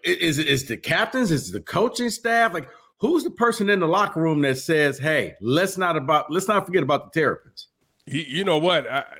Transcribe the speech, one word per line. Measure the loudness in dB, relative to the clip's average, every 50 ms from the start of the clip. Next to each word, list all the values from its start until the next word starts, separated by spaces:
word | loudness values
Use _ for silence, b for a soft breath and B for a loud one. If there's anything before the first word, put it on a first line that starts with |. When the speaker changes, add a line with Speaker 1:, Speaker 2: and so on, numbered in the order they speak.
| -4
Speaker 1:
i-, | -2
is | -2 0 0 0 0 0
it, | 0 0
is | 0 0 0
the | -4 -8
captains, | -8 -4 -2 0 0 0 0 0 0 0 2
is | 0 0 -2 -4
it | -8
the | -10
coaching | -8 -4 -2 0 0 0 0 -2 -4 -4
staff? | -4 -4 -4 0 2 2 2 2 0
Like, | -4 -10 -12 B B B B B B
who's | -2 0 2 2 0
the | -2
person | -2 0 2 2 2 2 2 2
in | 2 2
the | 4 2
locker | 2 2 2 0 0 0
room | 0 2 2 2
that | 2 2 0 0
says, | 0 0 2 4 4 2 0 0
"Hey, | -2 0 0 0 0 -2 -6 -6
let's | -2 0 2 2 2 0 -2 -2
not | -2 0 0
about, | -2 0 2 0 0 0 0
let's | -4 -4 0 0
not | 0 0 0
forget | 0 0 0 2
about | 2 0 0 -2 -2 -2
the | 0
Terrapins"? | 0 0 0 -2 _ -20 -20 -20 -20 _ _ _ _ _ _ _ -14
Speaker 2:
You, | -8 -8 -8
you | -6 -6 -4 -4 0
know | 2 2 2
what? | 2 2 2 0 0 -2
I, | -6 -6 -6 -8 -14 -14